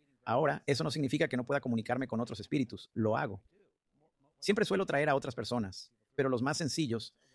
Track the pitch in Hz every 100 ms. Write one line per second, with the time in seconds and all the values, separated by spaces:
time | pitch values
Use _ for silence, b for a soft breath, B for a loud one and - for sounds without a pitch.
0 | _ _ - 123 151 151 - 131 147 156
1 | 135 151 160 123 120 139 127 113 107 127
2 | 131 117 123 110 - 147 120 98 - -
3 | 110 120 139 95 _ _ _ _ _ _
4 | _ _ _ - - 202 269 196 190 143
5 | 151 139 135 123 117 120 98 - - _
6 | _ - 135 120 131 156 147 - 139 113
7 | - _ _